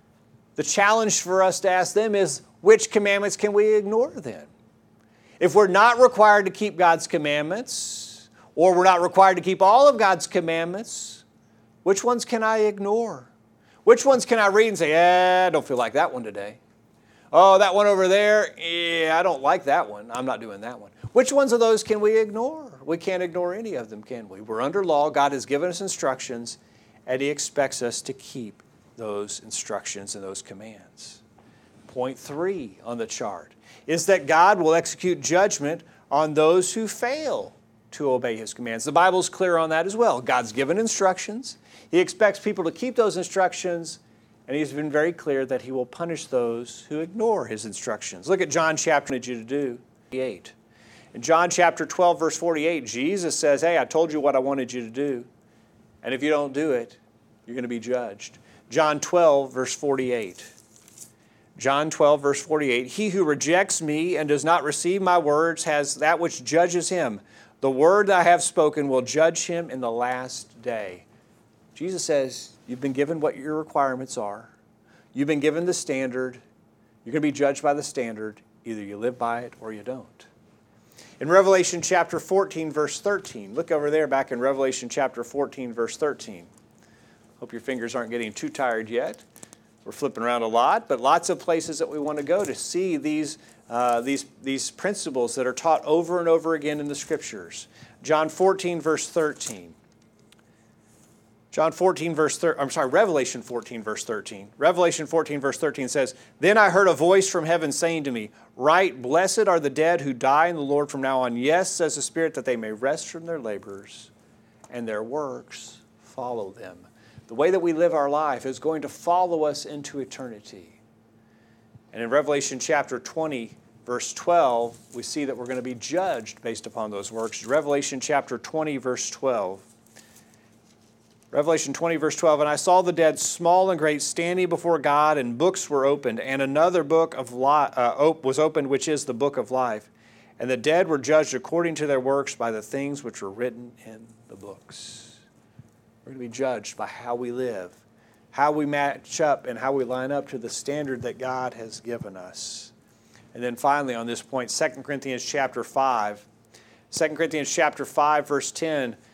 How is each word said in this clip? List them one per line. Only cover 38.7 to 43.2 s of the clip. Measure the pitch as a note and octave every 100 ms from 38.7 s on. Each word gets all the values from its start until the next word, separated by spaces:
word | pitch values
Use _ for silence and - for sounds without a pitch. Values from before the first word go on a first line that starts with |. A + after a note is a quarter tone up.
| A2+
The | C#3+
Bible's | D#3 F#3 F#3 F3
clear | - F#3 E3
on | D#3+
that | D#3+ F#3
as | A3
well. | A3+ B2+
God's | B2+ B2 A2+
given | A2+ C#3 F#3+
instructions. | A3+ - F#3+ F3+ - A3+ - - _ - -
He | F3
expects | E3+ - G#3 G3+
people | G#3 F#3+
to | E3
keep | - B3
those | A#3+ G#3
instructions, | F#3